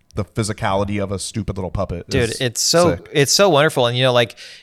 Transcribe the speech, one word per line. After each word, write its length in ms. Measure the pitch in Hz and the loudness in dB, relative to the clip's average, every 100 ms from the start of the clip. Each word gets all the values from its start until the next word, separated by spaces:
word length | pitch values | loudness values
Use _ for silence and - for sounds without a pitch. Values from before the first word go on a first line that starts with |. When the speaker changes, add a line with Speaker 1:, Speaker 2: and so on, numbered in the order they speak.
| _ - | _ -8
Speaker 1:
the 80 | |
physicality 800 | 101 - 107 104 110 98 101 104 | -6 -6 -6 -4 -2 0 -2 -4
of 80 | 95 | -4
a 80 | 95 | -6
stupid 380 | - 110 98 95 | -8 -8 -6 -6
little 120 | 90 | -6
puppet 360 | 90 92 85 - | -6 -6 -8 -4
Speaker 2:
Dude, 200 | 135 117 | -2 -2
Speaker 1:
is 100 | - | -2
Speaker 2:
it's 200 | 123 - | -4 -2
so, 340 | - 165 175 - | 0 4 4 0
Speaker 1:
sick. 140 | - | -2
Speaker 2:
it's 220 | 147 135 | 0 2
so 160 | - 202 | 4 4
wonderful. 360 | 143 156 143 120 | 4 4 2 0
And, 120 | 123 | 2
you 60 | |
know, 100 | 131 | 2
like, 240 | 120 120 - - - | 4 0 -4 -20 -20